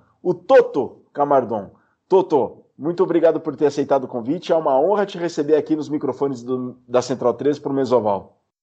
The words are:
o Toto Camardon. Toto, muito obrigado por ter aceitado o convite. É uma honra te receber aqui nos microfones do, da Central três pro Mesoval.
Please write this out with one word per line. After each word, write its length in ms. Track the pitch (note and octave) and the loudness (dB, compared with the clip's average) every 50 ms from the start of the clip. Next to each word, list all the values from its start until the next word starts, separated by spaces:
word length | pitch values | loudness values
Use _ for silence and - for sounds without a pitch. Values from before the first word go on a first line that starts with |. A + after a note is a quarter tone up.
| _ _ _ _ | _ _ _ _
o 100 | - F3+ | -6 -4
Toto 720 | F3+ - - - C5+ B4+ - - - D3 A#2+ - - - _ _ | -4 -4 0 4 6 6 6 4 0 -4 -4 -4 -8 -16 _ _
Camardon. 600 | _ C#3 C#3+ C#3+ C#3+ C3+ B2 G#2 A#2 G#2+ G2 F2 - _ _ _ _ _ _ _ | _ -4 0 2 2 2 2 0 -4 -6 -8 -10 -16 _ _ _ _ _ _ _
Toto, 600 | F3+ F#3+ F3+ F#3 D#3+ C#3 A2 F#2+ - - _ _ _ - | 2 2 4 4 2 0 0 0 -4 -12 _ _ _ -8
muito 240 | B2+ D#3 F3 E3+ | -6 -6 -2 0
obrigado 400 | F#3+ D#3+ E3 E3+ D#3 E3 D#3+ D3+ | 0 2 2 4 4 4 2 2
por 140 | D3 D#3 C#3+ | -4 -6 -4
ter 100 | B2 D3+ | 0 0
aceitado 380 | C#3+ C#3+ D3+ C#3 - D3 C#3 B2+ | 0 0 -2 0 0 0 0 0
o 40 | A#2+ | -4
convite. 440 | - B2 A2 A#2+ D#3 F3 - - | -8 -8 -4 -4 -6 -6 -2 -2
É 40 | E3+ | 0
uma 240 | D#3+ D#3+ D3+ C3+ C3 | 0 2 2 2 2
honra 280 | D3 F3+ G#3 G#3 G3+ G3 | 2 2 2 0 0 -2
te 100 | - F3+ | -4 -6
receber 380 | E3+ E3+ E3+ - D3 C#3+ D#3 | -8 -6 -4 -4 0 2 2
aqui 200 | D3+ D3 - D#3 | 2 2 0 -2
nos 140 | D3+ C#3+ B2+ | -4 -2 -4
microfones 540 | D3 D3+ D3 C#3 B2 - C#3+ C#3 C3+ A#2+ A#2 | -6 -4 -4 -4 -4 -2 -4 -4 -4 -6 -6
do, 360 | B2 C3 B2+ B2+ B2 - - _ - | -6 -6 -6 -6 -8 -12 -14 _ -4
da 140 | B2 B2 | -2 -2
Central 320 | B2 - C3+ G#2+ A#2+ B2 A2+ | -2 -2 -4 -2 0 -2 -2
três 240 | A#2 C3 C#3+ D3 - | 0 -2 -2 -2 -2
pro 160 | - C#3+ C#3 | -4 -4 -4
Mesoval. 720 | C3+ C3+ A#2 B2 A#2+ G#2 G#2+ G2+ F#2+ F2+ - _ _ _ _ _ _ | -2 0 2 0 2 2 0 -2 -4 -6 -12 _ _ _ _ _ _